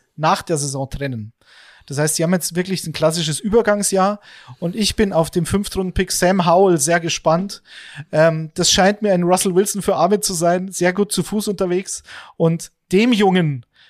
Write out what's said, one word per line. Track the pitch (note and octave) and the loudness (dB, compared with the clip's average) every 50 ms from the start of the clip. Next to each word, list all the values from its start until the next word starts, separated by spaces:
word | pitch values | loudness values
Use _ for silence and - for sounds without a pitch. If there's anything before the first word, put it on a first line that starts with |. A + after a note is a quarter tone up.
| _ _ _ | _ _ _
nach | - D3+ D#3 F#3 - | -2 0 0 0 0
der | - - E3+ | -2 -2 -4
Saison | D3 C#3 C#3+ C3+ C3+ C3+ B2+ | -2 -2 -4 -6 -6 -6 -8
trennen. | - C#3 C#3 C#3 B2+ A2+ G#2+ G#2+ - _ _ _ _ - - - - - _ | -8 -8 -6 -6 -6 -8 -10 -12 -16 _ _ _ _ -20 -20 -20 -20 -20 _
Das | - C#3 C3+ | -8 -4 -2
heißt, | D3+ D#3 - | -2 0 0
sie | - E3 | 0 0
haben | E3 F3+ | 0 0
jetzt | F3+ - - E3 | 0 -2 -4 -4
wirklich | F3 F3+ F#3 F#3+ E3+ - | -4 -4 -4 -4 -6 -6
ein | E3 D3+ | -6 -4
klassisches | - - D#3 D#3+ F3 E3 D3+ D3+ - | 0 0 0 0 0 -2 -4 -4 -4
Übergangsjahr | - G#3+ F#3+ A#3+ G#3 G#3+ G#3 G#3 G3+ - - F#3+ F#3 G3 G#3 G#3 _ - - - - - B2+ - | -2 0 2 2 4 2 2 0 0 0 2 2 2 2 0 -4 _ -18 -20 -20 -20 -20 -12 -8
und | - E3+ F3+ | -6 -6 -2
ich | A3+ G#3 F#3 - | -2 -2 -2 0
bin | - A3 G3 G3 | 0 0 2 2
auf | D#3+ E3 - | 0 0 0
dem | - F3+ E3 | 0 -2 -2
Fünftrunden-Pick | - G3 G3 G#3 - - F#3+ F#3+ F#3 - - F#3+ F3+ | 0 -2 -2 -2 -4 -6 -6 -6 -4 -2 -4 -4 -4
Sam | - - F#3 F3 F#3+ G3 E3+ | -2 0 0 2 2 2 2
Howell | F3 E3+ F3+ G3 F#3+ F3 D#3+ | 4 4 6 6 6 4 2
sehr | C3+ E3+ E3+ F3 | 2 2 0 0
gespannt. | E3 E3+ - - - E3 D#3+ E3+ F#3+ G3+ - - _ - - - - - - D3 D3 _ | 0 -2 -6 -2 0 0 0 0 0 -4 -10 -14 _ -20 -20 -20 -20 -20 -18 -18 -12 _
Ähm, | - D#3 D#3 E3 D#3+ D#3 D#3+ D3+ - | 0 2 4 4 2 0 -4 -6 -4
das | - F3 - - | -2 0 0 2
scheint | - F#3 F#3+ G#3 G3+ G#3+ | 4 2 2 2 0 0
mir | G#3 F#3+ | 0 2
ein | F3+ F3 | 2 2
Russell | E3+ F3+ F#3 - G3 F3 | 2 2 2 0 0 2
Wilson | F3+ G#3 G3+ - G3+ F3 | 2 2 0 0 -4 -2
für | - G3 | -2 0
Arme | C#3 D#3+ F3+ G#3 G3+ | 2 2 2 2 0
zu | - - F#3+ | -2 -2 -4
sein, | D#3+ E3 E3+ F3 F#3 F#3 F#3+ F3+ | 0 0 0 0 0 -2 -6 -4
sehr | - F3 F3+ F3+ | -2 0 0 0
gut | F#3+ G#3 G3 - | 0 -2 -2 -2
zu | - D#3+ | -4 -4
Fuß | - - G#3+ G3+ G#3+ | -2 -4 -4 -4 -4
unterwegs | G3+ E3 G3 F#3 F3 F#3 G3 - - - - - - - - - - - | -4 -2 -2 -2 -2 -2 -4 -6 -10 -14 -14 -16 -20 -20 -20 -14 -6 0
und | E3+ E3 E3 E3 - - _ _ _ - | 0 0 0 -2 -6 -12 _ _ _ 0
dem | - F#3+ A3+ B3 B3 | 2 2 4 4 4
Jungen | G3 G#3 F#3+ F3+ F#3 E3+ D3+ C#3+ B2+ A#2 _ _ _ _ _ | 4 4 4 4 4 2 0 -2 -4 -8 _ _ _ _ _